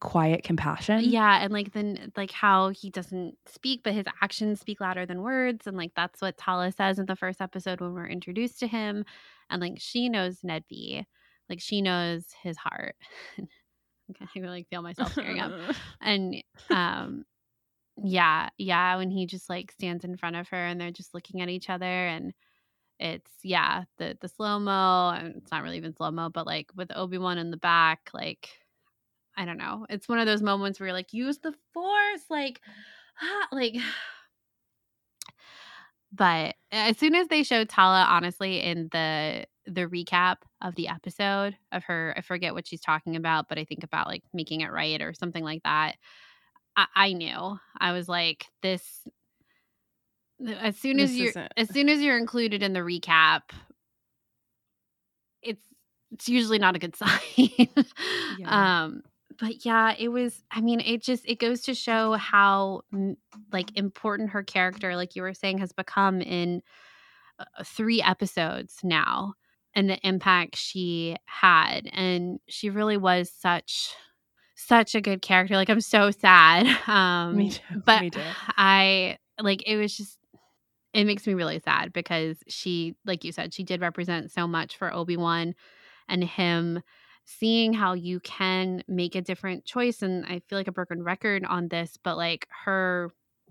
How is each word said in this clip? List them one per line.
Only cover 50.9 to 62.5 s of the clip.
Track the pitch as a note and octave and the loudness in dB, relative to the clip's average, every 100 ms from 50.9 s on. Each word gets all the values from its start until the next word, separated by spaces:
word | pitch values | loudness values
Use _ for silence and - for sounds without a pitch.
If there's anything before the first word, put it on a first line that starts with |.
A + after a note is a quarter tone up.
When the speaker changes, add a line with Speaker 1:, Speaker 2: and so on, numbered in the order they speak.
| C4+ | 2
Speaker 2:
as | C#4 | 2
Speaker 1:
This | B3 | 2
Speaker 2:
you're, | A#3+ | -2
Speaker 1:
isn't | - - - | -4 -6 -2
Speaker 2:
as | G#3+ | 0
soon | C#4 C#4+ | 2 4
as | D4 | 4
you're | C#4+ A#3+ | 4 2
included | A3+ A#3+ A3+ G#3 | 2 0 0 0
in | G3 | 0
the | F#3 | 0
recap, | F3 F3 F3 D#3+ D#3 D#3 - - - _ _ _ _ _ _ _ _ _ _ _ _ _ _ _ _ _ | -2 -4 4 6 6 4 -2 -20 -20 _ _ _ _ _ _ _ _ _ _ _ _ _ _ _ _ _
it's, | A#3 G#3 _ _ _ _ _ | -10 -10 _ _ _ _ _
it's | A3+ - | -10 0
usually | B3 A3+ G#3+ | 2 4 4
not | F#3+ F3 | 4 4
a | |
good | E3+ - | -4 -2
<laughs> | |
sign. | - - - - B3+ - - D4 - - F#4+ F4+ D#4+ F#3+ | 0 0 2 4 6 8 6 6 2 0 -6 -4 -6 -6
Speaker 1:
Yeah. | F3+ G#3 F#3+ F3 | 0 4 4 4
Speaker 2:
Um, | D#3+ - - _ _ - | 0 -8 -16 _ _ -8
but | A3+ A#3 | -8 -4
yeah, | A#3 A3+ A3 G#3+ | 0 4 4 2
it | A#3 | -2
was, | B3 A#3+ - - | -2 -4 -6 -10
I | A3+ | -2
mean, | A#3 A#3 | 0 0
it | - A#3 | 0 -2
just, | - A#3+ - | -2 -2 -2
it | A#3 | -2
goes | A#3 B3 | -2 -2
to | - | -4
show | B3 - A3+ A3 | -6 0 0 2
how, | G#3+ - G3+ G3+ | 0 4 6 6